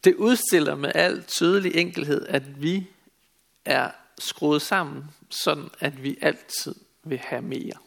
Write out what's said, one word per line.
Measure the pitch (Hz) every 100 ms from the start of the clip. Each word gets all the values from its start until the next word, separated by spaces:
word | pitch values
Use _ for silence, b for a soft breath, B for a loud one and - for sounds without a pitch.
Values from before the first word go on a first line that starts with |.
Det | 190
udstiller | 175 214 247 - 180 147
med | 143 143
al | 165 175 -
tydelig | 170 - 170 196 185
enkelhed, | 165 175 175 147 143 -
at | 139 139 139
vi | 151 185 185 _ _ _ _ _ _ _
er | - 131 127 - _ -
skruet | - - 151 147
sammen, | 147 196 156 139 147 - _
sådan | - - 151 - -
at | 143 135
vi | 135 -
altid | 151 151 - - - - _ _
vil | 160 131
have | - 123
mere. | 120 127 - -